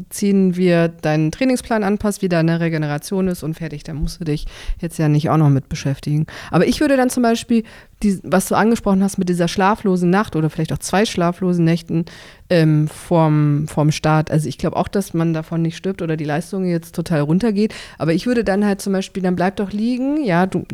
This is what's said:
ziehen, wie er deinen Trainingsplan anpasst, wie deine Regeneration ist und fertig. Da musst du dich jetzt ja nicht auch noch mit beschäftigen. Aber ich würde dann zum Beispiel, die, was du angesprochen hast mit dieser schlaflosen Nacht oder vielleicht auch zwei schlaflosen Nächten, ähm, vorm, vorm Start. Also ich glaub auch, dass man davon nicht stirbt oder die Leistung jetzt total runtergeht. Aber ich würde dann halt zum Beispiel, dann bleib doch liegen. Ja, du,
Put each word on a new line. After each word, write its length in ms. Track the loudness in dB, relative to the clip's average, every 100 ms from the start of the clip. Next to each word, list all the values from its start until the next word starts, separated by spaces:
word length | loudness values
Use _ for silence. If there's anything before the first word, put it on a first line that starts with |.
| -14
ziehen, 460 | -2 2 4 2 2
wie 100 | 4
er 220 | 4 2
deinen 420 | 0 -2 0 0
Trainingsplan 540 | 0 0 0 0 -2
anpasst, 380 | 0 0 -2 -2
wie 60 | 0
deine 300 | 2 2 2
Regeneration 720 | 0 -2 -2 -4 -4 -2 -2
ist 160 | -2
und 100 | -6
fertig. 300 | -8 -8 -10
Da 100 | -10
musst 260 | -6 -6 -6
du 40 |
dich 220 | -4 -4 -4 -10 -6 -4
jetzt 180 | -4 0
ja 100 | 2
nicht 220 | 2 2
auch 60 | 4
noch 120 | 4
mit 200 | 2 0
beschäftigen. 580 | -6 -4 -4 -2 -2 -2 -8 -4
Aber 160 | 0 2
ich 140 | 2
würde 160 | 2 2
dann 120 | 2
zum 140 | 2
Beispiel, 400 | 2 0 0 0 0 -12 -20 -2
die, 160 | 0 0
was 240 | 0 0 2
du 80 | 2
angesprochen 460 | 2 2 0 0
hast 140 | 0 -2
mit 140 | -2
dieser 180 | 0 0
schlaflosen 640 | 2 0 2 0 2 2
Nacht 260 | 2 0 0
oder 140 | -2
vielleicht 220 | -2 -4
auch 60 | -4
zwei 280 | -2 0 0
schlaflosen 580 | 0 0 0 0 2
Nächten, 400 | 2 2 -2 -4 -4 -10 -20 -18 0
ähm, 380 | 2 4 4 2
vorm, 800 | -4 0 4 4 4 2 2 -2
vorm 220 | 0 0
Start. 400 | 2 2 2 2
Also 180 | 0 0
ich 100 | -4
glaub 160 | -4
auch, 140 | -2 -2
dass 260 | -2 -2
man 180 | -2 -2
davon 300 | -2 -4 -2
nicht 140 | -2 -4
stirbt 260 | -8 -6
oder 140 | -4 -4
die 60 |
Leistung 420 | -2 -4 -4 -4 -2
jetzt 280 | -2 -4
total 260 | -8 -2 0
runtergeht. 540 | 2 2 2 2 0 -2 -16 -6
Aber 160 | 0
ich 140 | 0 0
würde 180 | 0
dann 200 | 0 2 0
halt 160 | 0
zum 100 | -2
Beispiel, 300 | -4 -4 -4
dann 140 | -2 0
bleib 200 | 0 -2
doch 140 | -6
liegen. 540 | -4 -2 -2 -2 -2
Ja, 220 | 0 2 2
du, 180 | -2 -6